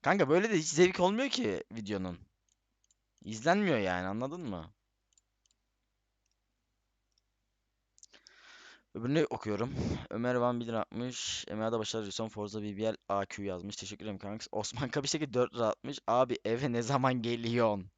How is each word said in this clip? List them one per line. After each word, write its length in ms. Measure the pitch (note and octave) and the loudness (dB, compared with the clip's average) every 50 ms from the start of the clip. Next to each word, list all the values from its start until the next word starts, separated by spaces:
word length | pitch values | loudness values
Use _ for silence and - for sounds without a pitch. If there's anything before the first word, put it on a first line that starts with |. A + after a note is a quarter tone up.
Kanka, 260 | - C#3+ F#3 G3+ D#3+ C3 | 4 4 4 4 6 6
böyle 220 | D#3 F3+ G#3 A3+ | 6 6 6 4
de 80 | G#3 F3 | 2 2
hiç 80 | D#3 | 2
zevk 340 | - D3 D3+ F3+ F#3 F#3 - | 2 6 6 6 6 6 4
olmuyor 280 | F3+ F#3 G#3 A#3 C4+ C4+ | 4 4 4 2 0 0
ki 360 | - C4 A#3+ G#3+ F#2+ - - _ | 0 0 0 0 -2 -2 -6 _
videonun. 460 | - A2+ G#2+ G2 G#2 F#2+ F#2 F#2 F2 F2+ G2 _ _ _ _ _ _ _ _ _ _ _ _ _ _ _ _ _ _ _ - | -10 -8 -4 -4 -4 -2 -2 -6 -8 -10 -16 _ _ _ _ _ _ _ _ _ _ _ _ _ _ _ _ _ _ _ -12
İzlenmiyor 540 | G2+ A2 A2 A#2 D#3+ F3+ G3+ G#3 F#3 D3 A2 | -10 -10 -2 2 2 4 4 4 4 4 4
yani, 280 | G2 F#2 F2+ F2+ F2+ | 2 2 0 0 0
anladın 340 | F#2 G2+ A2+ B2 C3+ D#3 F3+ | -2 -2 -2 -4 -6 -6 -8
mı? 340 | E3 A#2+ F#2+ E2+ D#2 F2 _ _ _ _ _ _ _ _ _ _ _ _ _ _ _ _ _ _ _ _ _ _ _ _ _ _ _ _ _ _ _ _ _ _ _ _ _ _ _ _ _ _ _ _ _ _ _ _ _ _ _ _ _ _ _ _ _ _ _ _ _ _ _ _ _ _ - _ - - _ - - - - - - - - - - - _ _ _ | -6 -6 -6 -8 -8 -12 _ _ _ _ _ _ _ _ _ _ _ _ _ _ _ _ _ _ _ _ _ _ _ _ _ _ _ _ _ _ _ _ _ _ _ _ _ _ _ _ _ _ _ _ _ _ _ _ _ _ _ _ _ _ _ _ _ _ _ _ _ _ _ _ _ _ -20 _ -20 -20 _ -20 -20 -20 -20 -20 -20 -20 -20 -20 -20 -20 _ _ _
Öbürünü 320 | G2 A#2 B2+ C#3+ E3 D3+ - | -4 0 2 4 4 2 2
okuyorum. 440 | - A2 - G#2+ G#2 G2 A#2 C3 C3+ - - - - - - - | -2 -4 -2 -2 0 0 0 -2 -2 -2 -2 -2 -2 -4 -6 -6
Ömer 240 | - A2 A#2 B2 B2 | -4 -2 0 0 2
Van 260 | B2 A#2+ B2 A#2+ A#2+ | 2 2 2 0 0
Bilir 120 | A#2+ A2+ | -4 -2
atmış. 760 | A2+ A2 - _ - A#2 B2 B2+ A#2+ - - - - - - - | -2 -4 -4 _ -6 -6 -6 -6 -6 -6 -6 -6 -6 -6 -8 -8
M 160 | - G#2+ A2 | -4 -2 0
A'da 140 | A2+ A#2 A2+ | 0 0 0
başarılar 320 | G#2+ - - A2+ G#2+ G2 | -2 -2 -4 -4 -4 -4
diliyorum. 220 | F#2+ - A2 A2 - | -6 -6 -6 -6 -6
Forza 280 | G#2+ G#2 G2+ G2+ A2 | -6 -8 -6 -6 -6
B 140 | G#2 G#2+ G2+ | -6 -6 -4
B 60 | G2 | -2
L 140 | A2 A2 A2 - _ - | -2 -2 -2 -4 _ -2
A 180 | G2 G2+ G2 | 0 0 0
Q 180 | - - - G2+ | -2 -6 -6 -6
yazmış. 320 | G2 F#2 F2 F2+ G2+ G#2 | -4 -6 -6 -8 -8 -10
Teşekkür 280 | - F#2+ F#2+ G#2 - G2 | -10 -10 -12 -12 -10 -8
ederim 140 | A2 G2+ F#2 | -10 -8 -8
kanks. 300 | - G2 G#2 A2 - - | -8 -8 -8 -10 -10 -6
Osman 360 | - G#2+ G#2 - - A#2 C3+ A#2+ | -4 -4 -4 -4 -4 -4 -4 -2
Kabiş'teki 460 | - D3+ C#3 C#3+ - D#3 D3+ C#3 G#2+ | -2 -2 -2 -2 -2 -2 -2 0 2
dört 200 | B2 B2 - - | 0 0 2 0
lira 120 | A#2+ A#2 G#2+ | 0 0 0
atmış. 300 | - _ - B2+ C#3+ - _ | 0 _ -6 -10 -10 -6 _
"Abi, 320 | - A#2 B2 C3 B2 B2 - _ | 2 4 4 4 4 2 -4 _
eve 280 | G#2+ A#2 A#2+ C#3 C#3 | -2 0 0 0 0
ne 100 | A#2 A#2+ | 0 0
zaman 400 | A#2 A2+ C#3 C#3 C3 C3 B2+ B2 | 0 0 0 2 4 2 2 2
geliyorsun?" 680 | A2+ A#2+ A#2+ A#2 A#2 A#2 A#2 A#2+ A#2 A2 G#2 G2 F#2 G2+ _ | 0 -2 -2 -2 -2 0 2 4 4 4 2 0 -4 -10 _